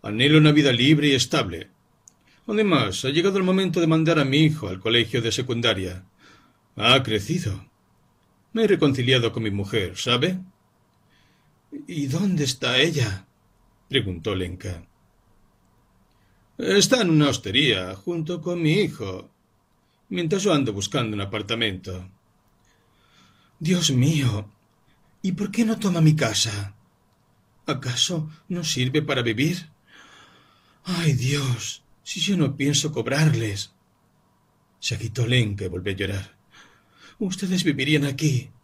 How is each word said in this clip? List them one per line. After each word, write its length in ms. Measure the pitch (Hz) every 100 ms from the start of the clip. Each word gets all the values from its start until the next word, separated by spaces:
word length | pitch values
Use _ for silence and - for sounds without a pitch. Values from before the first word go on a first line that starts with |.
Anhelo 340 | 107 107 139 156
una 140 | 151
vida 200 | 147 139
libre 360 | 117 131 151 147
y 80 | 135
estable. 560 | - 151 104 82 - _ _ _ _ _ _ _ -
Además, 580 | 214 214 147 107 92
ha 60 | 131
llegado 300 | 151 190 196
el 40 |
momento 380 | 185 185 185 175
de 60 | 165
mandar 320 | 160 160 160
a 60 | 131
mi 120 | 143
hijo 300 | 156 156 98
al 120 | 92
colegio 420 | 110 120 110 123
de 100 | 113
secundaria. 720 | 110 127 117 117 98 92 90 - _ - - _ _ _ -
Ha 260 | 110 131
crecido. 680 | 123 107 101 180 104 95 - _ _ _ _ _ _ _ _
Me 140 | 220 214
he 20 |
reconciliado 640 | 190 151 131 123 131 113
con 120 | 110
mi 80 | 110
mujer, 460 | 101 98 113 87 92
¿sabe?» 420 | 123 123 170 185 - _ _ _ _ _ _ _ _ _ _ _ _ 285 -
«¿Y 180 | 170 139
dónde 380 | 160 202 170
está 340 | 139 - 127 127
ella?», 480 | 165 147 110 95 - _ _ _ _ _ _
preguntó 460 | 135 98 87 82 95
Lenka. 500 | 90 87 95 85 - _ _ _ _ _ _ _ _ _ _ _ _ _ _ _ _ -
«Está 440 | - 202 180 254
en 80 | 190
una 200 | 156 147
hostería, 680 | 127 98 113 143 101 92 104
junto 460 | - 170 160 175
con 200 | 180 175
mi 120 | 156
hijo, 580 | 180 180 - 98 113 - _ _ _ _ _ _ _ _
mientras 340 | 180 165 196
yo 100 | 202
ando 180 | 151 120
buscando 440 | 101 98 131 113 104
un 60 |
apartamento». 840 | 98 107 101 117 113 92 95 92 92 _ _ _ _ _ _ _ _ _ _ _ _ _ _ _
«Dios 300 | 160 180 156
mío, 640 | 127 135 160 123 101 101 _ _ _ _ _ _ _
¿y 80 | 190
por 180 | - 202
qué 160 | - 220
no 140 | 226
toma 200 | 202 170
mi 160 | 156 156
casa? 600 | 117 104 113 101 101 - _ _ _ _ _ _ _ _ -
¿Acaso 640 | 143 127 120 - 170 156 - _
no 140 | 175
sirve 380 | 156 127 127 151
para 220 | 151 131
vivir? 460 | 117 110 147 185 - _ _ - - - - _ _ _ _ _
Ay, 300 | - 175 165
Dios, 680 | 123 127 143 131 113 - - _ _
si 160 | - -
yo 180 | - 185
no 180 | 139 -
pienso 360 | 139 139 156
cobrarles». 840 | 131 107 135 156 117 110 101 - _ _ _ _ _ _ _ _ _ _ _
Se 140 | -
agitó 320 | 120 113 - 113
Lenka 400 | 123 107 101 95
y 40 |
volvió 240 | 98 98
a 20 | 95
llorar. 420 | 98 98 - _ _ - - _ _ _ - _
«Ustedes 460 | 196 - 190 185
vivirían 420 | 170 131 135 151 139
aquí. 460 | 131 156 123 - -